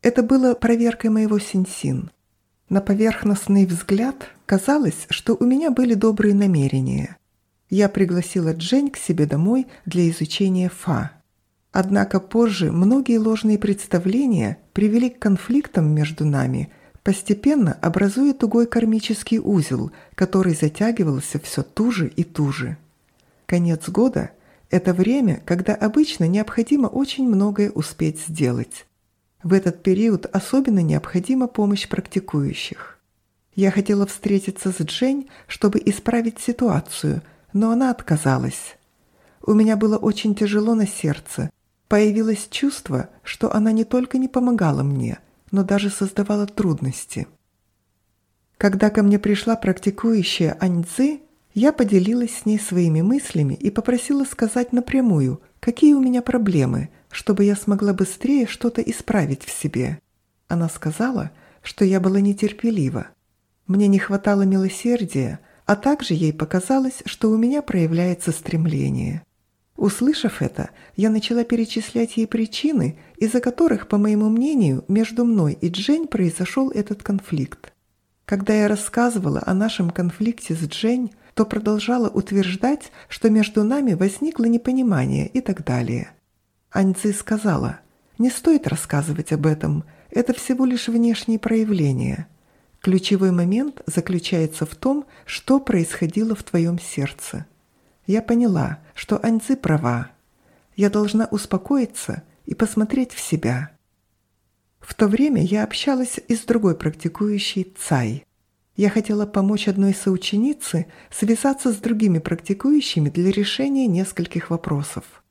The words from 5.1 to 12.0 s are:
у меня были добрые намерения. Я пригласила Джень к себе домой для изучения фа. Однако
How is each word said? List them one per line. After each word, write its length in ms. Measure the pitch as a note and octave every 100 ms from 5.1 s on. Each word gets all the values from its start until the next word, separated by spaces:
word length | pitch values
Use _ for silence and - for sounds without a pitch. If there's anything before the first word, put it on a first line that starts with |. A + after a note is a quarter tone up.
| - - A3+
у 60 |
меня 280 | A#3+ C4+ D#4+
были 220 | B3 B3+
добрые 400 | G#3 A3 G#3+ G#3
намерения. 840 | G3+ G3+ E3 C3+ C3+ C3 C3+ C#3 - _ _ _ _ _
Я 200 | F#3+ G3+
пригласила 640 | G3+ F#3 F3+ E3+ F#3+ D#3+
Джень 380 | E3 E3+ C4 C#4+
к 60 | -
себе 280 | - E3
домой 420 | D3+ D3 F3+ B3+ B3+ -
для 240 | - F3 E3+
изучения 600 | E3 D3+ - G3 F#3 F3+
фа. 420 | - - C#3+ D3 - _ _ _ _ _
Однако 480 | F#3+ F#3+ G3+